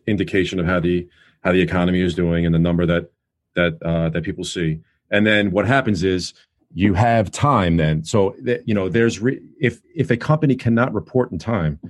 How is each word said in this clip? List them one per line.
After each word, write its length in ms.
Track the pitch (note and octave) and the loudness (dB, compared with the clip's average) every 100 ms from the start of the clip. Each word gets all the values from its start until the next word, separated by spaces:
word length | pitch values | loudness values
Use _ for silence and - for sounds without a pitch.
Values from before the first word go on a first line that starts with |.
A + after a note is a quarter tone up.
| - | -4
indication 540 | G2+ F#2+ G2 F2 F#2 | -4 -2 -2 0 -2
of 60 | E2+ | -2
how 120 | F2+ | 0
the, 300 | E2+ F2 - _ _ _ | 0 -2 -4 _ _ _
how 80 | F#2+ | 0
the 100 | F2+ | 2
economy 420 | E2+ F#2+ F2+ F2+ | 2 0 0 2
is 120 | F2+ | 0
doing 320 | E2+ E2+ E2+ E2+ | 0 0 0 2
and 80 | |
the 60 | E2 | 2
number 260 | E2+ F2 F2 | 2 0 0
that, 240 | E2+ - _ _ _ _ | 0 -4 _ _ _ _
that, 280 | - F2 D#2+ | -2 -2 -2
uh, 280 | E2 E2 E2 | -4 -2 -2
that 120 | E2+ | -4
people 220 | E2 E2 | -6 -8
see. 360 | F2+ F#2 D#2+ D#2+ - _ - | -8 -4 -4 -4 -10 _ -4
And 160 | G#2 | 0
then 280 | G#2+ G#2+ G2+ | 2 2 2
what 160 | F#2 G#2 | 0 2
happens 340 | C3+ A#2+ F#2+ | 0 0 0
is 320 | F#2+ F#2 E2 - _ _ _ | 0 -2 -4 -14 _ _ _
you 200 | - G2+ | -2 0
have 360 | F2+ A#2 A#2 F#2+ | 2 2 2 0
time 460 | - C#3+ B2+ F2+ E2 | 2 4 4 4 2
then. 260 | D#2 D#2 | 2 0
So 320 | - A2 F#2+ - | 0 0 0 -2
that, 240 | A#2+ A#2+ A2+ | -4 -4 -2
you 80 | |
know, 140 | G#2 F#2+ | -2 0
there's 320 | A2+ A#2 F#2+ | 2 2 0
re-, 200 | A#2 - - - | -2 -4 -8 -4
if, 200 | A#2+ - _ | -2 -2 _
if 160 | D#3+ B2 | -4 -2
a 60 | A#2+ | 0
company 400 | - D#3 D3+ B2+ | 0 0 0 0
cannot 360 | A2+ A#2 B2+ | 0 0 0
report 380 | G#2+ - B2+ B2 | -2 -4 -2 -2
in 80 | E2 | -4
time 400 | A2+ A2+ D#2+ D2 | -4 -2 -2 -4